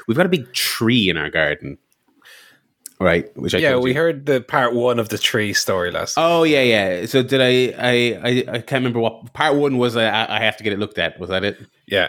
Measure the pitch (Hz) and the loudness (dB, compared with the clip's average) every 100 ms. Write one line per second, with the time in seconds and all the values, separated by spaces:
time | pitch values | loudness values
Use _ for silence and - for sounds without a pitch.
0 | - 117 180 175 117 - - - 113 123 | -4 0 0 0 -4 -6 -4 -2 2 2
1 | 95 80 76 80 78 76 65 - _ _ | 2 0 -2 0 0 -2 -8 -14 _ _
2 | _ _ - - - _ _ _ - - | _ _ -20 -20 -20 _ _ _ -18 -2
3 | 92 85 - - 87 92 156 127 127 135 | 2 2 -2 -8 -2 0 2 2 0 0
4 | 165 151 143 131 - 147 123 120 123 117 | 0 -2 -2 -2 0 0 2 2 0 0
5 | 104 107 - 113 104 92 - 95 87 82 | -2 -6 -4 -2 0 -2 0 -2 -2 -4
6 | 85 - 165 170 165 143 127 110 95 87 | -4 0 2 2 2 4 4 4 2 -2
7 | 101 135 127 135 127 127 127 - 123 120 | 0 0 2 2 4 4 2 0 0 2
8 | 120 104 120 123 - 107 - 135 127 117 | 2 0 -2 -2 -2 -6 -4 -2 0 0
9 | 113 - - - 151 143 143 127 123 117 | -2 -4 -12 -2 2 2 2 2 0 2
10 | 110 104 - 107 110 - 104 98 104 - | 0 0 -2 0 0 -2 -4 -4 -4 -4
11 | 82 - 90 95 98 - 107 _ - 98 | -4 -4 -4 -2 -2 -6 -14 _ -2 0